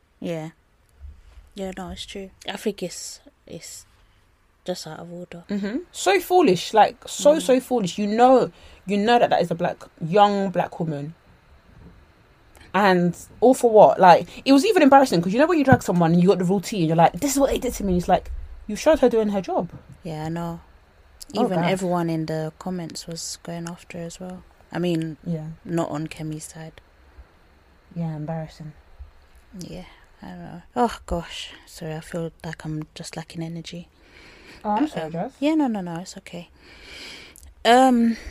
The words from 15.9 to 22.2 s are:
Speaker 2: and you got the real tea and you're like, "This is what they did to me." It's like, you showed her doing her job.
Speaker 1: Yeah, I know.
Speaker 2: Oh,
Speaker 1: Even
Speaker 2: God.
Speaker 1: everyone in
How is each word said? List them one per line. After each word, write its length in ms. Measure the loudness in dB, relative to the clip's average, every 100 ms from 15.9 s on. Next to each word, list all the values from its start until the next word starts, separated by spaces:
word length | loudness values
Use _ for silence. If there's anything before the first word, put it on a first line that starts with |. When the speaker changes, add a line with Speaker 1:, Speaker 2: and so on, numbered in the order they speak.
| 0 2
Speaker 2:
and 80 | 4
you 60 | 4
got 100 | 2
the 60 | 0
real 140 | -2
tea 200 | -4 -2
and 80 | 0
you're 100 | 4
like, 160 | 2
"This 200 | 2 -4
is 60 | 0
what 120 | 0
they 80 | 0
did 140 | -4 -4
to 80 |
me." 140 | -2 -2
It's 100 | 0
like, 240 | 0 -2 -12 -12 -16 -12
you 100 | -2
showed 240 | 2 4
her 100 | 4
doing 200 | 2 0
her 120 | -2
job. 280 | -4 -4 -6 -10 -20 -18
Speaker 1:
Yeah, 240 | -14 -10 -8
I 40 |
know. 300 | -8 -8 -12 -18 _ _ _ _ -20 -8 -4
Speaker 2:
Oh, 80 | -2
Speaker 1:
Even 140 | 0
Speaker 2:
God. 80 | -2
Speaker 1:
everyone 400 | -2 -2 -2 -2
in 160 | -4